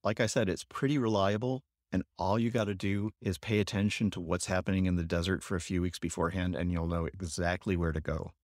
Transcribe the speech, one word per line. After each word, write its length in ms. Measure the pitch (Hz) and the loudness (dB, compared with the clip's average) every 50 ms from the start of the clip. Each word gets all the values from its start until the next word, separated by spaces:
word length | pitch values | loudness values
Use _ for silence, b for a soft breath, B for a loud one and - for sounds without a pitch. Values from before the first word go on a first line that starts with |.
| - | -4
like 180 | 101 110 - | -4 0 2
I 60 | 123 | 0
said, 220 | 110 - 135 113 92 | 2 2 2 2 2
it's 160 | 87 - - | 0 -4 -6
pretty 340 | - - - - 135 151 143 | -10 -6 -2 0 0 2 2
reliable. 640 | 123 113 110 101 98 98 104 107 117 127 131 131 - _ _ _ _ _ - | 2 4 4 4 4 4 4 2 0 -2 -4 -4 -6 _ _ _ _ _ -2
And 100 | 92 - - _ - | -2 -2 -2 _ -4
all 220 | 87 92 101 117 | 0 0 2 2
you 100 | 117 117 | 2 2
gotta 240 | 117 120 107 101 101 | 2 0 0 0 -2
do 380 | 92 104 98 98 101 101 110 - _ | -2 0 0 0 0 -2 -4 -6 _
is 180 | - 104 92 - | -4 -4 -4 -4
pay 220 | - - 110 107 | -2 0 2 2
attention 500 | 101 - - 101 101 104 - - 117 101 - | 2 2 0 0 0 0 0 2 0 0 0
to 80 | 95 | -2
what's 260 | 87 80 87 90 - | -4 -2 -2 -2 0
happening 400 | - 95 92 90 - 95 95 92 | 0 0 0 0 2 2 2 2
in 100 | 92 90 | 2 2
the 80 | 87 85 | 0 0
desert 400 | 82 87 87 85 95 95 78 - | 0 0 0 2 2 0 0 0
for 100 | - 101 | -4 -4
a 60 | 87 | -4
few 200 | 87 - 95 90 | -2 -2 0 0
weeks 200 | 90 90 - - | 0 0 -2 -4
beforehand, 560 | - - - - 90 85 90 95 90 90 87 | -6 -6 -2 0 0 0 0 0 0 0 0
and 160 | 67 87 90 87 | 0 0 0 0
you'll 160 | 85 82 85 | 0 0 0
know 180 | 85 85 82 | -2 -2 -2
exactly 680 | 80 - 98 95 82 - - 87 85 90 90 - 110 95 | -4 -6 -6 -8 -6 -4 -2 0 0 0 0 0 0 0
where 160 | 85 85 82 78 | 2 2 0 0
to 80 | 78 | -2
go. 320 | 78 - 78 80 50 - - _ | -2 -2 -4 -4 -6 -8 -12 _